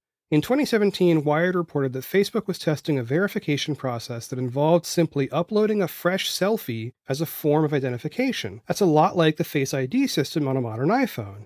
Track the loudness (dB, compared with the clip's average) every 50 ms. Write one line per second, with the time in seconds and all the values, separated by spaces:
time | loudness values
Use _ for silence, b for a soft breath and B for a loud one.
0 | _ _ _ _ _ 0 0 0 2 2 2 2 2 2 2 2 2 2 2 2
1 | 4 4 4 4 2 2 2 2 2 0 0 0 -2 -2 -2 -2 -2 -2 -4 -6
2 | -8 -2 2 2 2 2 0 -6 -4 -4 -6 -2 0 -2 -2 -2 0 -2 -2 -2
3 | 0 0 0 0 0 0 -2 -4 -2 -2 -2 -2 -2 -4 -4 -4 -4 -4 -4 -4
4 | -6 -8 -10 -10 -10 -8 -6 -4 -4 -4 -2 0 2 4 4 4 2 0 0 0
5 | 0 0 0 -2 -2 -2 -2 -4 -4 0 0 2 2 2 2 0 0 -2 -4 -2
6 | -2 0 0 0 -4 -4 -2 -2 0 0 0 -2 -2 -4 -6 -6 -6 -8 -10 _
7 | _ -6 -4 -4 -4 -6 -6 -2 0 2 4 4 4 2 0 0 -2 -2 -4 -4
8 | -8 -8 -4 -2 -2 -2 -2 -4 -6 -8 -10 -10 _ -4 0 2 4 4 6 6
9 | 4 4 4 4 2 2 2 0 -4 -2 0 -2 -2 0 -2 -4 -2 0 0 0
10 | 0 0 0 -2 -2 0 0 -2 0 0 0 -2 -2 -2 -4 -2 0 2 2 2
11 | 0 0 -2 -6 -10 -10 -12 -16 -16